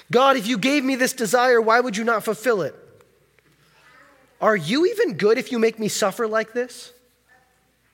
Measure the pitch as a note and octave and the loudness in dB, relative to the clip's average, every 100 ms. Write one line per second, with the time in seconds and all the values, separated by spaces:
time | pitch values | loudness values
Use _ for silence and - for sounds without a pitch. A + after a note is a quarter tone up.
0 | - A#3 C4+ C4+ G3+ A#3 B3+ D4 C4 B3+ | -2 4 4 2 0 -2 0 0 0 0
1 | B3 - G#3 B3 B3+ A#3 A3 A#3 B3 G3+ | -2 -2 0 2 4 4 4 2 2 -4
2 | A3+ G#3+ A3+ G3+ B3+ G#3 C#3 - - - | -2 -2 -4 -4 -2 -2 -4 -8 -20 -20
3 | _ _ _ _ _ _ _ _ _ - | _ _ _ _ _ _ _ _ _ -20
4 | _ _ _ _ G3+ G#3 D3+ C4+ F4+ A4+ | _ _ _ _ 0 0 -2 0 0 0
5 | G4+ E3+ G#3 B3 - A#3+ A3+ A3 G#3 - | -2 0 0 0 -2 -2 -2 -2 -6 -2
6 | G3+ F#3 A3 A3 A3 A#3+ B3 - - _ | -2 -2 -4 -4 -4 -8 -8 -12 -20 _
7 | _ _ _ _ _ _ _ _ _ | _ _ _ _ _ _ _ _ _